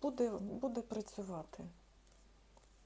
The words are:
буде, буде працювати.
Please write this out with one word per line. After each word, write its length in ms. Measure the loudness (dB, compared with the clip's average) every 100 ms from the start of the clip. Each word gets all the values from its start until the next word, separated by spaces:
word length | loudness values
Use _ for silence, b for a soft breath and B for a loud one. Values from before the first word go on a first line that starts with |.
буде, 280 | 0 4 4
буде 520 | 4 -2 0 0 0
працювати. 840 | 0 -2 -2 -4 -4 -4 -6 -8 -10 -12 -20 -20 -20 -20 -20 -20 -20 -20 -20 -20